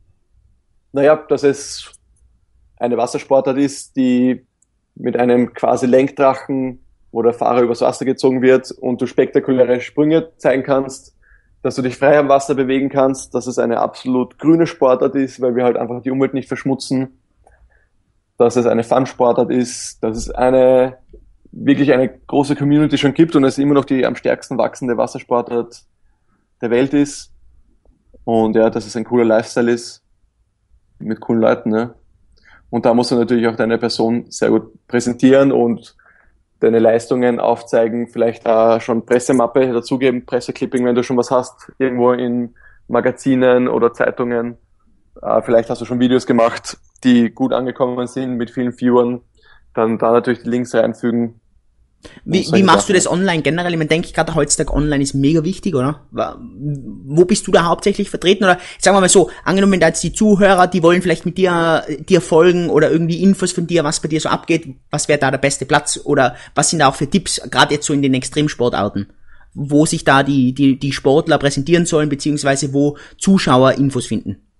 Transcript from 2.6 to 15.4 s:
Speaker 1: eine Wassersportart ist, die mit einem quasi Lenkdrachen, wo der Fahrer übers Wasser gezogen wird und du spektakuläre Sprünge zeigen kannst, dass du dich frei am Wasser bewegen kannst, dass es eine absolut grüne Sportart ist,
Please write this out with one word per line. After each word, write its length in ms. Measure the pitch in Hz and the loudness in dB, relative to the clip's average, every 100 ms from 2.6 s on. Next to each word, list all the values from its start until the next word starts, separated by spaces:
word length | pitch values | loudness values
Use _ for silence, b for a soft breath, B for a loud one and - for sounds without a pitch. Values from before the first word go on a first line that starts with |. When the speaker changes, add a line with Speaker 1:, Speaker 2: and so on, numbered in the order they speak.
| _ - | _ -6
Speaker 1:
eine 220 | 120 117 | -4 -2
Wassersportart 580 | 120 147 - 135 135 131 | -2 -4 0 2 2 0
ist, 400 | 139 - - - | -2 -4 -10 -2
die 500 | 127 123 127 123 _ _ _ _ _ | 0 2 2 -2 _ _ _ _ _
mit 220 | - 123 117 | -10 -4 0
einem 380 | 123 123 117 | 2 2 0
quasi 320 | - - 123 131 | -2 0 0 2
Lenkdrachen, 960 | 127 135 - 135 131 - 135 131 123 _ _ _ | 2 2 0 0 0 -4 -6 -6 -10 _ _ _
wo 100 | 117 | -2
der 100 | 117 | 0
Fahrer 300 | 113 117 120 | 0 0 2
übers 180 | 120 117 | 0 0
Wasser 240 | 127 127 | -2 -2
gezogen 380 | 127 131 135 127 | -4 -2 0 2
wird 280 | 127 127 - | 4 2 0
und 280 | - 127 120 | -10 -6 -4
du 60 | 123 | -4
spektakuläre 720 | - 131 143 - 127 123 123 | -2 0 0 0 2 2 0
Sprünge 520 | - - 151 160 160 _ | -2 -2 2 2 -2 _
zeigen 260 | 151 131 | -2 0
kannst, 540 | 135 135 135 131 - _ _ _ _ _ | 0 -2 -2 -10 -20 _ _ _ _ _
dass 140 | 131 127 | -6 -4
du 60 | |
dich 140 | 127 120 | -4 0
frei 220 | 139 147 | 2 4
am 100 | 139 | 4
Wasser 260 | 139 139 | 2 2
bewegen 360 | 135 127 135 135 | -2 0 -2 -2
kannst, 440 | 139 135 131 - | 0 0 0 -6
dass 120 | 123 123 | -8 -6
es 120 | 123 | -2
eine 200 | 120 113 | -2 0
absolut 600 | 110 - 131 127 123 - | -2 -4 -4 -2 -4 -2
grüne 280 | 143 165 160 | 2 2 2
Sportart 480 | - 135 127 139 | 0 2 2 0
ist, 260 | 139 135 - | -2 -4 -4